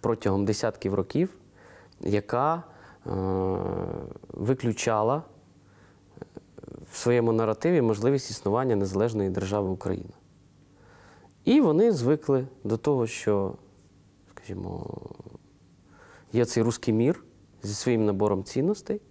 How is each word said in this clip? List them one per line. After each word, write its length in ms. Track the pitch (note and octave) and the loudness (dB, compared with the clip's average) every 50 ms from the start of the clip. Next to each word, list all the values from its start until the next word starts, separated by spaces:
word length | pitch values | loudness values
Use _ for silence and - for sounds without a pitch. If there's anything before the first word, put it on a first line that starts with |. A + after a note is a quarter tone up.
протягом 440 | - - - - - G2+ F#2+ G2 G2+ | 0 0 -2 0 0 0 0 2 2
десятків 500 | F#2+ G#2+ - - A#2 - - - G2 F#2+ | 0 0 0 -2 -4 -4 -2 -4 -2 -2
років, 400 | G2 F#2+ - - C#3+ F3 F#3+ - - - - _ - - - - - - - - - | -2 -2 -2 0 -2 -2 -2 -4 -12 -20 -20 _ -20 -20 -20 -20 -20 -20 -20 -16 -8
яка, 640 | - - G2+ G2+ G2+ - - A#2+ C3 D3+ E3 E3+ E3 - - - - - - - _ | -4 -2 -2 -2 -2 0 -2 0 2 0 0 -2 -4 -14 -20 -20 -20 -20 -20 -14 _
е, 40 | - - F#2+ F#2+ F#2+ F#2+ F#2+ F#2+ F#2+ F#2 F#2 F#2 F#2 F#2 F2 F2 - - - - - - - - - | -6 -4 -2 -2 0 0 0 0 0 0 -2 -2 -4 -4 -4 -6 -6 -8 -8 -10 -12 -14 -18 -18 -16
виключала 960 | - - - G#2+ C3 C3 - A#2+ G#2+ - - - A2+ G#2+ G#2+ A2+ C3 D3+ E3 - - - - - - - - - - - - - - - _ _ - - - - _ - - _ - - - - - - - - - | -10 -6 -2 -2 -2 0 0 -2 -2 0 0 0 2 2 2 2 0 -2 -4 -10 -20 -20 -20 -20 -20 -20 -20 -20 -20 -20 -20 -20 -20 -20 _ _ -20 -20 -20 -18 _ -20 -20 _ -20 -20 -20 -18 -18 -18 -18 -12 -10
в 40 | |
своєму 360 | - - B2 A#2+ B2 A#2 A#2 A2+ | -4 0 2 4 4 4 4 2
наративі 480 | A2+ A2+ A2 A2 - - D#3+ F3+ E3 | 2 2 0 0 0 0 2 2 4
можливість 500 | B2+ A2 A2 G2+ G#2+ B2 C#3 C#3 - - | 4 2 2 2 2 0 0 0 -2 -6
існування 460 | A2 - - G2 G2+ A#2 C3 C3 A#2 | -10 -4 -2 0 0 2 2 2 2
незалежної 540 | G2+ G2 F#2+ F#2 G2 G#2+ A#2+ A2+ G#2+ G2 F#2+ | 0 0 0 0 2 2 2 2 0 -2 0
держави 380 | F#2 F2+ F2+ F#2+ G2+ G#2 G2+ F#2+ | 0 -2 -2 -2 0 0 0 0
Україна. 440 | F#2+ F2+ - F#2+ F#2 F#2 F2 F#2 - - - _ - _ - - _ _ - _ - _ - - - - - - - - - - - _ - | -2 -4 -4 -4 -4 -4 -6 -12 -16 -20 -20 _ -20 _ -20 -20 _ _ -20 _ -20 _ -20 -20 -20 -20 -20 -20 -20 -20 -20 -20 -20 _ 0
І 160 | - A#3 D4 | 4 4 6
вони 320 | C#4+ F3+ D3+ D#3+ G#3 A#3 G#3+ | 6 6 6 6 6 4 4
звикли 540 | C#3+ A#2+ B2 D3+ D3+ - - C#3 C3 B2+ C3+ - - - | 4 4 2 2 2 2 2 2 2 0 -2 -10 -10 -4
до 120 | G2+ A2 | -2 -2
того, 300 | A2+ - D3+ D3 C3 A#2+ | 0 2 0 2 2 0
що, 480 | A2+ - - - - G#2 G2+ G2 F#2+ - - - - - - - - _ - - - _ _ - - - | -2 -4 -4 0 0 2 2 0 -2 -6 -10 -16 -20 -20 -20 -20 -20 _ -20 -20 -20 _ _ -20 -20 -20
скажімо, 520 | - - - G2 F#2+ F#2 F2+ - - - - - - - - - - - - - - - - _ _ - - - _ _ - - - - - - - - - - | -20 -14 -12 -10 -10 -8 -8 -8 -10 -10 -10 -12 -12 -12 -16 -16 -16 -18 -20 -20 -20 -20 -20 _ _ -20 -20 -20 _ _ -20 -20 -20 -20 -20 -20 -20 -20 -4 0
є 120 | A2+ A#2+ | 0 2
цей 180 | A#2 - A#2+ A2 | 2 2 2 2
руський 320 | A#2 A#2 - - - A2 | 2 2 0 0 0 2
мір 300 | A2 A#2 C3+ F3+ - - - - - - _ - - - | 4 4 2 2 -2 -6 -20 -20 -20 -20 _ -20 -12 -8
зі 120 | G2+ G#2 | -8 -6
своїм 320 | - - B2+ A#2+ A2+ A2 | -2 0 2 2 4 4
набором 380 | G#2 G2+ F#2+ G#2 G#2 G2+ F#2+ F#2+ | 2 2 2 2 2 2 0 -2
цінностей 560 | - - C3 C3+ F3 G#3+ - - - G3+ G#3 - - | -4 -4 -2 0 0 -2 -2 -4 -6 -6 -6 -6 -14